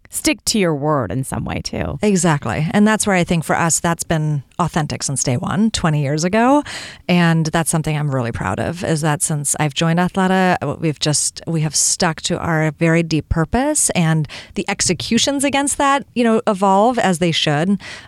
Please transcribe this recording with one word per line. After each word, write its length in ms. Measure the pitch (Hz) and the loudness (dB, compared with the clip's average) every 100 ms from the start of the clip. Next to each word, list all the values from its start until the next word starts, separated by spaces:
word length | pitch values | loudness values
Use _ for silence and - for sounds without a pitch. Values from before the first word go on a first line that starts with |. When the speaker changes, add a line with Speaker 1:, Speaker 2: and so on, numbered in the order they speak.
| - | -14
Speaker 1:
stick 340 | - - 302 - | -4 -2 -2 -2
to 140 | 220 | 0
your 160 | 180 147 | 0 0
word 360 | 147 151 107 | 0 0 0
in 120 | 110 | -4
some 220 | 131 - - | -4 -4 -4
way 160 | - | -6
too. 360 | - - - - | -6 -6 -6 -2
Speaker 2:
Exactly. 640 | 214 190 175 143 - 87 156 | 0 2 2 0 -2 -2 0
And 140 | 208 208 | 2 4
that's 220 | 214 208 | 2 0
where 80 | 190 | 0
I 80 | |
think 220 | 170 170 - | 2 0 0
for 100 | 180 | 0
us, 240 | 165 - | 0 0
that's 240 | 175 170 | -2 -2
been 400 | - 165 156 147 - - | -2 -2 0 -2 -4 -4
authentic 440 | 170 - 151 120 | -2 -2 -4 -4
since 200 | - 135 | -6 -4
day 140 | - 131 | -2 -2
one, 340 | 180 160 220 | -2 0 0
twenty 300 | - 170 151 | 0 0 0
years 220 | 139 151 | 0 -2
ago. 400 | 180 214 240 294 285 - - - - | 0 2 4 2 0 -8 -14 -12 0
And 380 | 175 170 165 160 | 2 4 4 2
that's 240 | 165 160 | 0 0
something 260 | 165 156 151 | 0 0 -2
I'm 180 | 147 | -2
really 180 | 131 117 | -2 -2
proud 280 | - 92 101 | -4 -4 -2
of, 240 | - 170 | -4 -4
is 180 | 196 160 | -2 0
that 200 | 156 147 | 0 0
since 340 | - 151 143 - | -2 -2 -4 -2
I've 160 | 151 - | -2 0
joined 240 | 165 165 | 0 2
Athleta, 800 | 180 - 185 190 185 180 143 - | 0 0 2 2 2 2 -2 -2
we've 200 | 165 147 | -4 -2
just, 420 | 156 147 - - - | -2 0 -2 -6 -4
we 140 | 165 | -2
have 140 | 156 - | -2 0
stuck 440 | - - 175 156 | -2 0 0 0
to 160 | - 175 | -4 -4
our 320 | - 160 156 | 0 0 0
very 320 | 147 165 165 | 2 2 2
deep 260 | 165 156 - | 2 -2 -2
purpose, 640 | - 160 233 285 302 - | -2 0 0 0 0 0
and 360 | - 160 160 151 - - - | 0 2 2 -2 -8 -12 -8
the 100 | - | -6
executions 760 | 196 - 180 - 226 - 277 | -2 -2 -2 0 2 2 2
against 340 | 277 277 277 - | 0 0 0 0
that, 280 | 285 277 - - | 2 2 0 0
you 80 | |
know, 180 | 233 220 - | 2 2 2
evolve 500 | 196 196 190 220 240 | 2 4 4 4 4
as 220 | 190 170 | 0 2
they 120 | 175 | 0
should. 480 | 151 - 147 180 202 - - | 0 0 0 2 0 -4 -16